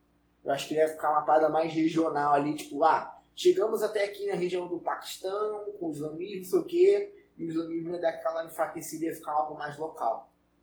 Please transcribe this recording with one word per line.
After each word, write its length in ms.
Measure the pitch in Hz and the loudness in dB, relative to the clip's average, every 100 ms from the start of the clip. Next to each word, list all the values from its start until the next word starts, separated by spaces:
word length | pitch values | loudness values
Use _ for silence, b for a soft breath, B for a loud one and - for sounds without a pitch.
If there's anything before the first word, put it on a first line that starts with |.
| _ _ _ _ | _ _ _ _
Eu 80 | - | -2
acho 160 | - - | -2 0
que 60 | 156 | 2
ia 120 | 156 | 2
ficar 240 | - 151 | 2 0
uma 100 | 151 | 2
parada 280 | 156 156 156 | 4 6 6
mais 220 | 156 165 | 2 0
regional 640 | 160 160 156 160 147 147 | 2 2 4 2 2 4
ali, 220 | 143 147 151 | 4 2 -2
tipo, 280 | - 143 | -6 4
ah, 360 | 160 139 - - _ - | 4 4 0 -14 _ 2
chegamos 480 | 180 175 220 220 | 4 4 2 0
até 200 | 208 208 202 | 0 0 -2
aqui 200 | - 202 | -2 -4
na 60 | 180 | -2
região 320 | 180 180 175 | -2 -2 -4
do 120 | 170 | -4
Paquistão, 840 | - 143 - - 190 202 214 208 208 - | -4 -6 -8 -8 -6 -2 -4 -4 -8 -6
com 100 | 165 | -6
o 20 | |
islamismo, 460 | 147 156 160 - - | -6 -8 -8 -8 -10
não 60 | 180 | 0
sei 100 | 175 | 0
o 60 | - | 2
quê, 480 | - 190 202 - B B - | 6 6 6 0 B B -10
e 80 | 165 | -6
o 40 | |
islamismo 440 | 160 165 165 165 | -4 -4 -6 -6
ia 80 | 175 | -2
dar 80 | 165 | -2
aquela 360 | 160 165 165 160 | -2 -4 -4 -6
enfraquecida 600 | 170 156 165 - 156 160 | -4 -4 -4 -10 -6 -6
e 20 | |
ia 60 | 143 | -6
ficar 180 | - | -4
algo 240 | 151 156 143 | -2 -2 -6
mais 200 | 147 143 | -10 -8
local. 540 | 160 - 120 110 - _ _ _ | -10 -4 -4 -4 -10 _ _ _